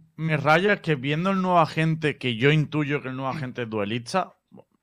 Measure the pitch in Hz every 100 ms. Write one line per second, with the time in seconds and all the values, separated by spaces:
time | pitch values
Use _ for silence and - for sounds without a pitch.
0 | _ - 160 151 135 160 202 202 - 147
1 | 131 151 185 190 185 180 156 - 160 160
2 | 156 - 127 113 135 156 147 151 143 143
3 | 127 131 135 156 127 123 117 107 101 120
4 | 120 190 - _ _ - - _